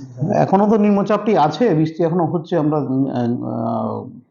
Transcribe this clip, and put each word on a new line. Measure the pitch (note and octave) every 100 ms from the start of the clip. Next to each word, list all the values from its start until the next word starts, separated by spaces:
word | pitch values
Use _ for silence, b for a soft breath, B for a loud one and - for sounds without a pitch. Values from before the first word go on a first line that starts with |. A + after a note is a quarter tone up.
| C3 A#2+ D3+
এখনো | F#3 C#3+ F#3+ G#3
তো | A3
নিম্নচাপটি | G#3 G3+ G3+ G#3 G#3 F#3+
আছে, | D3+ D3+ B3
বৃষ্টি | D#3 D#3 -
এখনো | E3+ F3 D#3
হচ্ছে। | E3 D#3 F3
আমরা, | D3+ D3+
উম, | C3 C3 C3+
আহ, | B2+ A#2+ B2 A#2+ A#2 A#2 A2+ A2 G#2+ A#2 - _